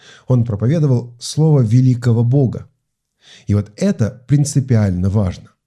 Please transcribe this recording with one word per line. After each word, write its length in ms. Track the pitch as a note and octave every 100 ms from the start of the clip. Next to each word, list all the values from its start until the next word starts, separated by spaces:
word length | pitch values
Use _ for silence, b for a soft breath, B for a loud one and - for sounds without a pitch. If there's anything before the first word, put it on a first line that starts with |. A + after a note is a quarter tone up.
| B B -
Он 180 | B2+ A#2
проповедовал 720 | G2+ A2 E3 D3+ B2 A#2+ -
слово 420 | - - D#3 D3
великого 600 | A2 B2 B2+ A#2+ B2 A2+
Бога. 460 | A#2+ C#3 B2 - - _ _ _ _ _ B B -
И 80 | G2+
вот 160 | G2 -
это 480 | F#3 F#3 G#2 - -
принципиально 840 | C#3+ D3 C#3+ - A2+ G#2 F2+ G2
важно. 400 | G#2+ F#2 - - _